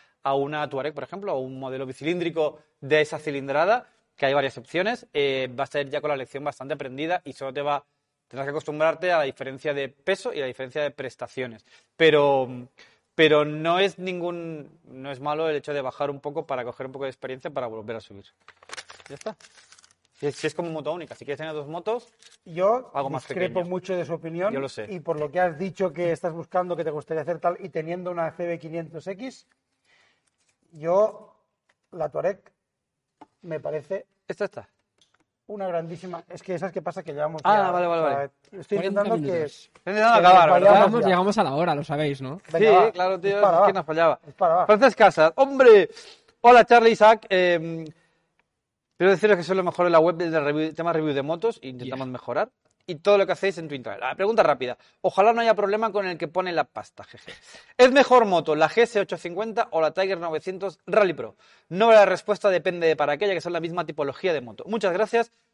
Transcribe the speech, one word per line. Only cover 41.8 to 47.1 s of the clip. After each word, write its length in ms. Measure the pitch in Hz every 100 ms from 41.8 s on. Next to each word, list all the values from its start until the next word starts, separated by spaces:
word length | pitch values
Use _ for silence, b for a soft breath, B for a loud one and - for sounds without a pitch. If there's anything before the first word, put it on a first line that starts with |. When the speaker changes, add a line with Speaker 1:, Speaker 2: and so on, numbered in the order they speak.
Speaker 3:
sabéis, 380 | 156 147 151 131
¿no? 180 | 131 165 -
Speaker 2:
Venga, 80 | 165
Speaker 1:
Sí, 60 | 214
Speaker 2:
va. 260 | 196 214
Speaker 1:
claro, 280 | 180 185 190
tío, 120 | 190
Speaker 2:
Dispara, 240 | 202 202 170
Speaker 1:
es 60 |
Speaker 2:
va. 40 | 202
Speaker 1:
que 60 |
nos 120 | 190 160
fallaba. 340 | 156 165 139
Speaker 2:
Dispara, 300 | - - 180
va. 120 | 170 165
Speaker 1:
Francesc 320 | 208 254 196
Casas, 340 | 208 170 156 -
hombre. 540 | 269 269 254 214 160 B B B B _
Hola, 240 | 240 247
Charlie, 280 | 220 233 226
Isaac. 340 | 220 208